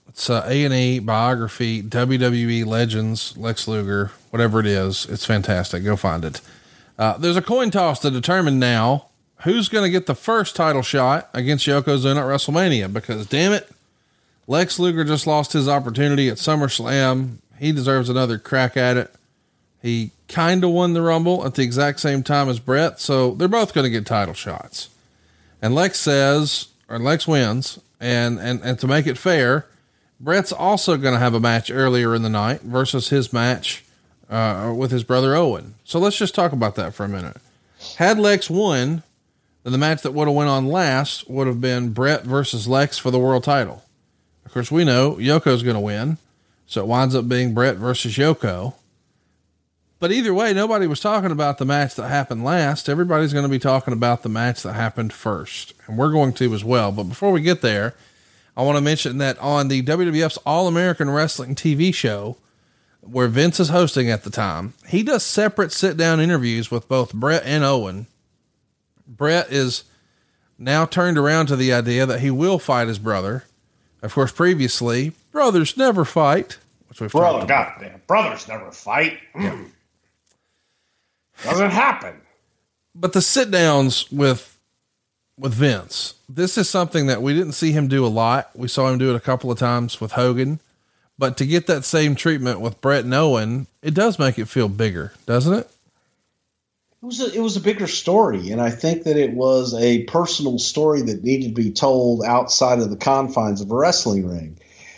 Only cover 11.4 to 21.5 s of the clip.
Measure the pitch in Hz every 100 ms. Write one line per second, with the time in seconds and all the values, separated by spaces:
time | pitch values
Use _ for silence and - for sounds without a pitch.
11.4 | 123 143 - 143 139 139 135 143 131 139
12.4 | - 156 185 123 95 107 - 110 104 139
13.4 | 185 208 - _ _ _ _ _ _ _
14.4 | - 147 175 - 175 165 151 151 165 151
15.4 | 143 156 135 143 127 117 143 143 131 104
16.4 | - 156 139 - 117 135 131 131 131 113
17.4 | _ - 147 151 127 131 123 127 127 110
18.4 | - 135 123 135 123 123 - _ _ _
19.4 | _ _ _ _ 120 117 110 _ - 175
20.4 | 165 185 180 170 175 170 165 165 170 180
21.4 | 135